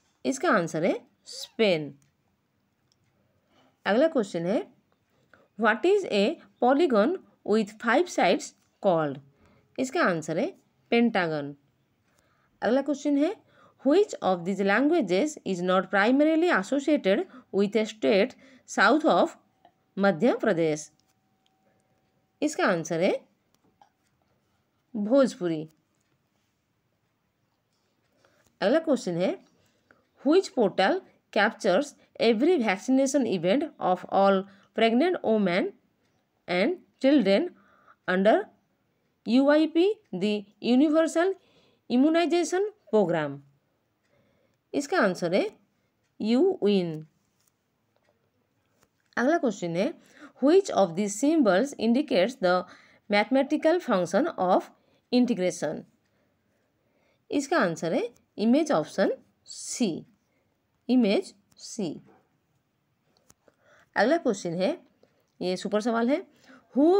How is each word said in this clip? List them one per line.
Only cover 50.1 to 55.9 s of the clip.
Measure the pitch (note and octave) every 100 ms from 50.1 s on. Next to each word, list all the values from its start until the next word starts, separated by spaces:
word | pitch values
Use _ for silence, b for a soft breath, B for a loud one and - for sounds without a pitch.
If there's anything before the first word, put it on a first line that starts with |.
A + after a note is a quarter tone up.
| B B _
"Which | C4+ F#4+ G4
of | - F#3+ E3
these | G#3 -
symbols | C#4+ E4 A3 F3+ C#4 -
indicates | A3+ A#3+ D4+ A3 G3+ -
the | F3+ F3+ F3+ B B B -
mathematical | G3+ G#3+ C4+ C4+ D4+ D#4 F4 C#4+
function | G3 E3+ G3 E4 -
of | F3+ A3 - _ _ _ _
integration?" | B3 B3 G3+ F3+ E3 D3+ - -